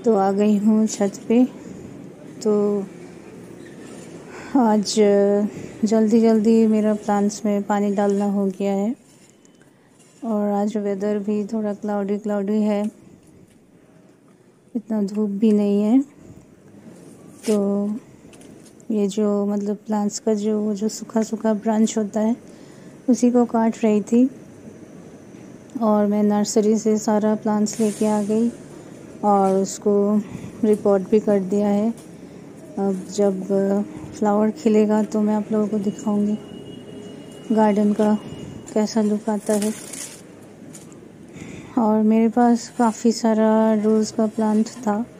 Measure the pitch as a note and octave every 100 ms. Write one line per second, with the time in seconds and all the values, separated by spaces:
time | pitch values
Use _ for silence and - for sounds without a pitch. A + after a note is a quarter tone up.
0 | B3 G#3+ G3 G3 G#3+ G3+ G#3+ G#3+ A3 -
1 | G3+ - - A#3 B3+ - - - - -
2 | - - - - G#3+ G#3 G#3 G3+ F#3+ -
3 | - - - - - - - - - -
4 | - - - - - C4+ A3+ G#3+ F#3+ A3
5 | G#3 G3+ G3+ G3+ G#3 - - - G#3 A3
6 | A3 A#3 A3+ A3 G#3+ A3+ A3 G#3+ G#3+ G#3
7 | G#3+ G3+ G3+ - G#3 G3+ G3+ G#3 G#3 G3+
8 | G3+ G3+ G3+ G3 G3 F#3+ G3 G3 G#3 C#4
9 | _ _ - _ _ _ - _ _ _
10 | - _ A#3 G#3+ G#3 G3+ G#3+ G#3 G3+ G3
11 | G#3 G#3 G3+ G#3 G3+ A3 G#3+ G#3 G#3 G#3
12 | G3 G3+ G#3 G#3 G3 G#3+ G#3+ G3+ G#3 -
13 | - - - - - _ _ _ _ _
14 | _ _ _ _ _ _ _ A#3 - A3
15 | G3 G#3 G#3+ G3 A3 G#3 G3+ G3+ G#3 C4
16 | C#4+ - - - - - - - - -
17 | - - - - - G#3+ G3+ G3+ G3+ G#3
18 | - - - - - - - - - G#3+
19 | G3+ G3 G#3 G3+ G3+ G#3 G3+ G3+ - G#3+
20 | G#3 - - G#3+ G#3 G#3+ G#3+ G3 A3 -
21 | G#3+ A3+ A3 G#3+ A3 G#3+ A3 G#3+ A3 A3+
22 | G#3 G#3+ A3 B3 - - - - - -
23 | - A#3 B3 B3 A#3 A3+ A3+ - A3+ G#3+
24 | G3 A#3 C4 - - - - - - -
25 | - - - - - - - - A3+ G#3
26 | G#3 G#3 G#3 G#3 G#3 A3+ G#3 A3 A3 G#3+
27 | G#3+ G#3+ G#3+ G#3+ A3 G#3 G#3 - G#3+ G3+
28 | G#3+ G#3+ G#3 G#3+ A#3 - - - - -
29 | - - G#3 G3+ F#3+ F#3+ F#3+ - G#3 G3+
30 | G3+ G#3+ - - - - A3 G#3 G#3 G3
31 | F#3+ G#3+ G#3 G3+ F#3 G3+ G#3 G3+ A3 A3+
32 | - - - - - - - - G3 F#3+
33 | F#3+ F#3+ G3+ F#3+ F#3+ G3 G3 G3 G#3 -
34 | - - G#3 G#3 G#3+ G#3+ A3+ G#3+ G#3+ G#3+
35 | G#3+ G#3+ G#3 G#3+ G#3 G#3+ G#3 G#3+ G3+ G3+
36 | A3 G#3 G#3 G#3+ - - - - - -
37 | - - - - - A3 G#3+ G3+ G#3 G#3
38 | G#3+ G#3+ - - - - - A3 G#3 A3+
39 | G#3 G#3 G#3+ G#3+ - G#3+ G#3 A3 - -
40 | - - - - - - - - - -
41 | - - - - - - - - A3 G#3+
42 | G#3+ A3 A3+ A#3+ A#3+ A#3 - - A#3 G#3
43 | A#3 A3 A3+ A3 A3 A3 A3 A3 G#3+ A3
44 | G#3+ - A3 A3 G#3+ G#3+ A3 - G#3+ G#3
45 | A#3+